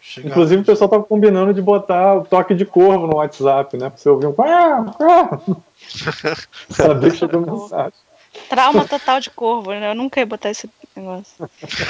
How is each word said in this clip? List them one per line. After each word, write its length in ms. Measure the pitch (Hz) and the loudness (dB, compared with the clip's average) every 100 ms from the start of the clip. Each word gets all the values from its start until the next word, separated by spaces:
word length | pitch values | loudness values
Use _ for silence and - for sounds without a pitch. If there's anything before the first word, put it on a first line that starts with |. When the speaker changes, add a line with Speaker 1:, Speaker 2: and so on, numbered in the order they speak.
Speaker 1:
Chega 280 | - - 139 | -20 -14 -4
Speaker 2:
Inclusive, 280 | 147 165 185 | 0 4 2
Speaker 1:
rapidinho. 60 | |
Speaker 2:
o 20 | |
pessoal 240 | 202 208 202 | 4 2 4
tava 140 | 214 | 2
combinando 480 | 208 214 208 190 190 | 0 2 4 4 2
de 80 | 196 | 0
botar 540 | 185 202 202 180 190 | 2 0 2 0 2
o 100 | 196 | 2
toque 300 | - 185 180 | 2 0 2
de 100 | 180 | 0
corvo 420 | 202 - 190 190 165 | 0 4 4 4 0
no 100 | 156 | -2
WhatsApp, 600 | 151 - 135 139 139 131 | -2 -2 0 0 -2 -6
né? 140 | 127 | -10
Pra 80 | - | -4
você 100 | - | 2
ouvir 180 | 135 147 | 2 2
um 40 | |
quá, 500 | 143 269 349 339 277 226 214 | 0 2 4 4 2 -4 -2
quá. 440 | 311 349 339 - - | 4 4 4 -4 -6
<laughs> 1200 | 180 _ _ - - 151 - 156 160 - - - | -6 _ _ -20 -12 -10 -8 -6 -8 -12 -20 -20
Saber 420 | - 156 143 135 | -2 0 2 0
que 60 | 165 | 0
chegou 220 | 170 165 | -4 -2
mensagem. 520 | 170 214 202 175 143 _ _ _ _ - - | -4 -8 -8 -8 -8 _ _ _ _ -20 -6
Speaker 3:
Trauma 360 | 247 262 302 | 0 2 2
total 360 | 285 285 - 262 | 0 -6 -2 -4
de 100 | 262 | -4
corvo, 400 | - 226 233 190 | -8 -6 -4 -6
né? 200 | 208 208 | -8 -8
Eu 40 | |
nunca 240 | 220 262 277 | -6 -6 -4
ia 80 | 233 | -6
botar 240 | 208 202 | -6 -8
esse 180 | 214 226 _ _ - | -10 -14 _ _ -18
negócio. 520 | 190 185 202 _ 160 _ 156 - - | -14 -14 -16 _ -18 _ -16 -10 -10